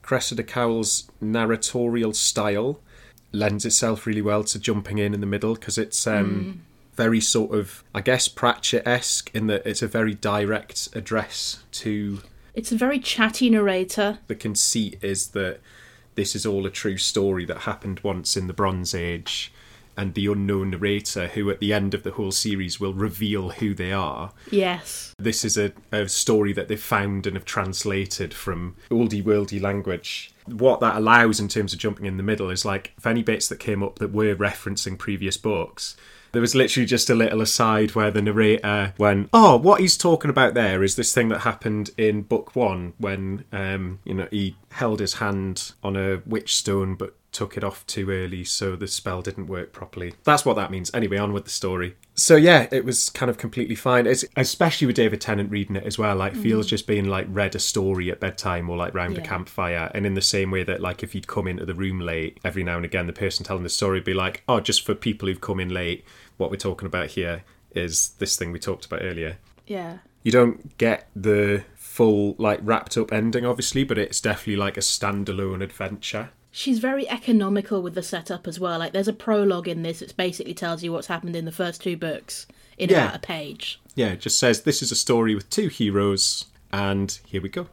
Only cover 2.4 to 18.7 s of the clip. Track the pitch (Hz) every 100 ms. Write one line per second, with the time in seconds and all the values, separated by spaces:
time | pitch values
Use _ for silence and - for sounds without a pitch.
2.4 | 104 101 120 147 _ - - - _ 104
3.4 | 107 104 117 - 117 107 - 107 104 104
4.4 | 104 107 101 104 101 104 104 104 101 101
5.4 | 110 113 - - 110 - - 107 95 92
6.4 | 92 90 - _ _ - 113 113 110 117
7.4 | 107 110 98 - - 98 101 127 - -
8.4 | 120 - - 120 120 123 - - - 110
9.4 | 107 104 - 101 110 113 110 101 107 104
10.4 | 104 107 - - - 113 107 110 104 -
11.4 | - - - - 110 104 104 98 - -
12.4 | - - 226 226 254 285 - - 220 220
13.4 | 254 226 202 185 185 - 208 214 - -
14.4 | 113 101 - 120 107 95 98 95 - 104
15.4 | 92 - - - - - - - 98 107
16.4 | 110 98 95 - 107 95 - - 98 92
17.4 | 85 87 - 101 101 95 101 90 - -
18.4 | 92 87 98